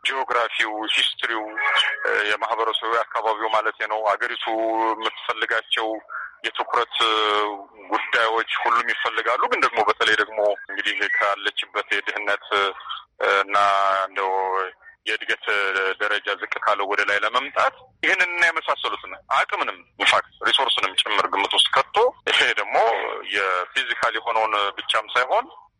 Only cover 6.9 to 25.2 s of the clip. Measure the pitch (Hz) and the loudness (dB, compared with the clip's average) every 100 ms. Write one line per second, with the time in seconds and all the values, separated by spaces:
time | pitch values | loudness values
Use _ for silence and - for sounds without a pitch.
6.9 | - 117 110 107 104 104 101 98 107 92 | 0 2 2 2 2 0 -4 -14 -20 -6
7.9 | 107 - 123 113 113 110 - 113 117 120 | -4 0 2 2 2 0 0 2 2 0
8.9 | 117 120 110 110 127 190 233 131 117 107 | -2 -2 -2 0 0 0 2 2 2 0
9.9 | - 110 107 107 110 104 98 - 101 104 | 2 4 2 2 2 0 0 -6 -6 -4
10.9 | 101 101 - 104 101 101 - - 104 - | -2 -2 0 0 0 -2 -4 -6 -6 -2
11.9 | 101 104 104 104 101 - 101 98 92 - | -2 -2 -4 -2 -4 0 0 2 -2 -10
12.9 | - - _ 104 98 98 101 101 98 98 | -12 -14 _ 2 2 4 4 4 4 4
13.9 | 95 95 95 95 95 95 95 92 - - | 2 0 -2 0 0 0 -2 -4 -8 -20
14.9 | _ - 107 - 113 - 104 98 95 95 | _ -6 -6 -2 -4 0 0 0 0 0
15.9 | 95 104 104 104 98 - - 120 101 98 | 0 -2 -2 -2 -4 -4 -2 0 0 0
16.9 | 101 101 101 107 123 139 - 117 - - | 0 2 0 0 -2 -2 0 0 -2 -20
17.9 | _ 156 190 180 175 170 160 - - 120 | _ -2 0 0 2 0 0 -2 -2 -2
18.9 | 101 92 92 _ 135 185 202 127 95 82 | -6 -10 -18 _ 0 0 -2 -4 -6 -14
19.9 | _ 98 104 - _ 107 120 131 113 95 | _ 2 2 0 _ 0 2 2 0 0
20.9 | 95 - 104 92 95 98 101 - 139 - | -2 0 0 0 0 0 2 2 2 2
21.9 | - - - - - 131 110 104 135 220 | 2 2 0 -2 2 2 0 0 2 2
22.9 | 214 113 104 92 98 98 92 90 - 123 | 2 -4 -8 -4 -2 0 0 -2 -2 -2
23.9 | 117 123 110 113 113 110 104 101 98 - | 0 0 -2 -2 0 2 2 0 -4 -2
24.9 | 113 107 123 | -2 0 -2